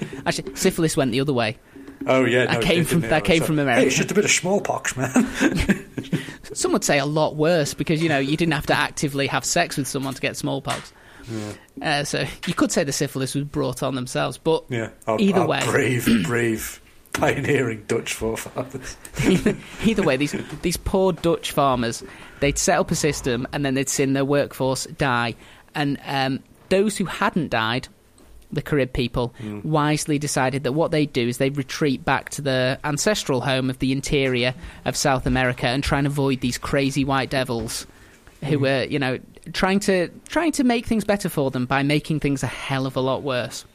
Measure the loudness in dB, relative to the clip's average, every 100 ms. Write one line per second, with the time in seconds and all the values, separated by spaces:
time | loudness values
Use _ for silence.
0 | -8 -6 -4 -4 -6 0 0 2 0 2
1 | 2 2 0 2 0 -2 -14 -20 -20 -10
2 | 2 4 6 4 4 2 4 2 4 2
3 | 2 2 4 2 4 2 4 4 4 2
4 | 0 2 2 2 2 0 0 -2 -4 -2
5 | 2 2 2 2 0 2 2 0 0 -10
6 | -4 -4 -4 -14 -12 -4 0 0 2 2
7 | 2 0 0 2 2 2 0 -4 0 0
8 | 2 2 2 0 0 0 0 0 0 -2
9 | -4 -2 0 -2 0 0 0 -2 -4 -4
10 | -6 -4 -6 -4 -4 -4 -4 -8 -8 -20
11 | -20 -20 -10 -8 -8 -10 -16 -8 -2 -2
12 | -2 -4 -4 -6 -6 0 2 2 0 0
13 | -2 -2 -2 -2 -4 -2 -2 -2 -4 -4
14 | -4 -4 -4 -2 0 0 0 -4 -4 -6
15 | -2 2 4 4 2 2 2 2 2 2
16 | 2 2 2 2 2 0 -4 -12 -20 -20
17 | -12 -2 0 0 0 2 0 -4 -2 -2
18 | -2 -4 -4 -4 -8 -10 -8 -10 -12 -14
19 | -14 -2 2 4 2 -2 -8 -2 0 2
20 | 2 2 0 -4 -8 -4 -4 -2 0 2
21 | 2 2 2 0 0 2 2 2 0 -4
22 | -12 -18 -20 -2 0 2 2 2 2 0
23 | 0 0 0 -2 -2 -2 0 0 -2 0
24 | 2 2 2 2 0 0 -2 -2 -4 -2
25 | 0 0 0 -4 -14 -20 -12 -4 -2 -2
26 | -4 -2 -2 -2 -8 -20 0 2 4 0
27 | -6 0 0 0 0 0 0 -2 -6 _
28 | _ _ -20 -20 -8 -8 -2 0 0 0
29 | -2 -2 -4 -6 -10 -8 -2 0 2 0
30 | 0 -2 0 0 0 0 -2 0 0 2
31 | 0 0 -2 0 0 0 -6 -2 0 0
32 | 0 -2 -2 -6 -2 0 0 -2 -4 0
33 | 0 0 0 -2 0 0 -2 -2 -2 -2
34 | 0 0 2 2 0 -2 -12 -8 -6 0
35 | 2 2 2 2 2 0 0 0 0 0
36 | 0 0 0 0 0 -2 -2 2 2 2
37 | 0 0 0 -2 -2 -2 -4 -8 -10 -18
38 | -20 -20 -20 -10 -2 2 2 2 0 0
39 | 0 -2 -8 -20 -12 0 2 2 2 2
40 | 0 -6 -4 0 0 2 2 2 0 -2
41 | 0 0 0 0 0 0 0 0 2 2
42 | 0 -2 0 0 -2 -6 -4 -2 -2 -2
43 | 0 0 -2 -4 -4 -8 -16